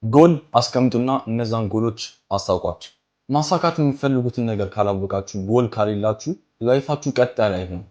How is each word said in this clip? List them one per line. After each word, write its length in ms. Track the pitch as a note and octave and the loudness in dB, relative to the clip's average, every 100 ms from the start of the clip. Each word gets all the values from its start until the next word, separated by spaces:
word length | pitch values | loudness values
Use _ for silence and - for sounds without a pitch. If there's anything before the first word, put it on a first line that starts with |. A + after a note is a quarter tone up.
ጎል 300 | A2 C3+ E3+ D#3 - A#2+ | 4 8 8 6 0 0
አስቀምጡና 560 | A#2+ B2+ B2+ A#2+ B2+ C3+ - | 0 2 2 2 0 -2 -2
እነዛን 400 | A2+ A#2 A2+ G#2+ | -4 -2 -2 -2
ጎሎች 340 | G#2+ A#2 A2+ - _ _ | 0 -2 -4 -12 _ _
አስታውቋቸው። 600 | G2 - F#2 F2+ F2 - _ _ _ _ | -6 0 -2 -2 -8 -14 _ _ _ _
ማሳካት 460 | C#3 D3+ F3 E3+ E3 | -2 0 0 0 2
የምትፈልጉትን 720 | D3 C#3 C#3 C3 B2 A#2 A#2 | 0 0 0 0 0 -2 -4
ነገር 220 | G#2+ G2+ | -2 -4
ካላወቃችሁ፣ 720 | G#2+ G2+ G2 F#2+ G2 G2 G#2 F#2+ | -2 -2 0 -2 -6 -6 -8 0
ጎል 200 | A#2 A#2+ | 2 2
ካሌላችሁ 640 | - G#2 G#2 G#2+ G#2+ - F#3 _ _ | 0 -2 0 -2 -2 -6 -10 _ _
ላይፋችሁ 500 | A#2 C3 C3+ D3 - | 0 0 0 -6 -4
ቀጥ 220 | B2+ B2 - | 0 0 2
ያለ 160 | A2 | 0
አይሆንም። 280 | F#2 F2+ F2+ - | 0 -6 -10 -12